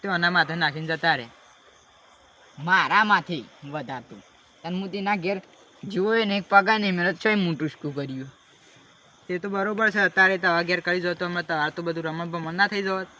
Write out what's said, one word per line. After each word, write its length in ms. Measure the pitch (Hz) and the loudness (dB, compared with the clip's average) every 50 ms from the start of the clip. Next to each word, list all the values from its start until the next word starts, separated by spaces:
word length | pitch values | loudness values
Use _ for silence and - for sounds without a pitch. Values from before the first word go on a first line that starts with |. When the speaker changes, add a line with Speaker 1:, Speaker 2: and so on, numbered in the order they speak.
Speaker 1:
તે 40 | - | -4
આના 280 | 202 185 170 170 175 180 | -2 -2 0 0 2 2
માથે 200 | 175 160 147 160 | 2 2 0 0
નાખીને 320 | 170 165 151 139 156 160 | -2 -2 -2 -2 -4 -6
જતા 280 | 156 165 156 165 165 156 | -6 -4 -2 0 0 0
રહે. 120 | 135 117 120 - - - - _ _ _ - _ _ _ _ _ _ _ _ _ _ _ _ _ _ - _ _ | 0 -2 -12 -18 -20 -20 -20 _ _ _ -20 _ _ _ _ _ _ _ _ _ _ _ _ _ _ -20 _ _
Speaker 2:
મારા 460 | - 143 170 185 190 160 131 165 202 220 | -10 0 2 4 4 4 4 4 4 4
માથે 340 | 214 208 180 151 - 175 143 107 - - - - | 6 4 2 2 -2 -8 -8 -8 -12 -20 -20 -16
વધારતું. 580 | 143 143 151 135 117 135 123 120 _ 117 101 - _ _ _ _ _ _ _ - | -10 -10 -10 -8 -8 -10 -12 -12 _ -20 -20 -20 _ _ _ _ _ _ _ -10
તને 120 | 165 180 185 | -6 -6 -6
હું 100 | 196 190 | -6 -6
તેના 260 | 170 202 196 196 208 | -6 -6 -2 -2 -2
ઘેર 200 | 196 160 185 202 190 - - - _ - _ _ _ - | -2 0 -4 -4 -4 -8 -14 -20 _ -20 _ _ _ -12
જોયો 420 | 196 190 180 185 214 226 226 226 | -6 -2 -2 0 2 2 2 2
ને 100 | 202 202 | 2 0
એક 80 | 202 175 - | -2 0 6
પગા 280 | 202 196 190 196 220 | 6 6 6 6 2
નહીં 180 | 214 208 196 185 | 2 2 0 0
મેળે, 180 | 175 175 180 170 | 2 0 0 -2
છોય 220 | 170 - 220 214 | 0 0 2 2
હું 200 | 208 185 170 160 | 4 2 2 0
ટુસકું 360 | - 160 151 - - - 147 139 | -2 -4 -6 -6 -6 -10 -8 -6
કર્યું. 340 | 143 139 135 135 131 135 135 - _ _ _ _ _ _ - - - _ _ _ _ _ _ _ _ _ | -6 -8 -8 -8 -10 -10 -12 -16 _ _ _ _ _ _ -20 -20 -20 _ _ _ _ _ _ _ _ _
Speaker 1:
તે 120 | - 180 180 | -8 -8 -6
તો 80 | 180 202 | -4 -4
બરોબર 400 | 196 196 196 208 214 202 220 214 | -2 -2 -2 -2 0 2 2 2
છે. 80 | 190 208 | 4 2
અત્યારે 380 | 202 180 - 190 190 185 190 | 2 2 6 6 6 6 6
તારા 260 | 180 185 185 170 170 175 | 2 2 2 2 2 2
ઘેર 180 | 170 180 175 | 0 -2 -2
કરી 200 | 170 175 175 185 | 0 -2 -2 0
જતો, 240 | 170 180 175 165 180 | 0 -2 -2 -2 -4
હમણાં 200 | 175 175 175 170 | -4 -4 -6 -4
તાર 260 | - 165 156 151 - | -2 -2 -2 -2 -2
તો 100 | 156 - | -4 -4
બધું 220 | 170 170 165 165 165 | -6 -4 -4 -4 -6
રમણ 280 | 165 156 165 170 170 | -6 -6 -6 -8 -6
ભમણ 220 | 165 170 160 160 165 | -6 -8 -8 -6 -2
ના 140 | 180 202 | 0 -2
થઈ 160 | 202 208 202 196 | 0 0 -4 -4
જવત. 240 | 190 190 190 185 - - | -4 -4 -4 -6 -10 -16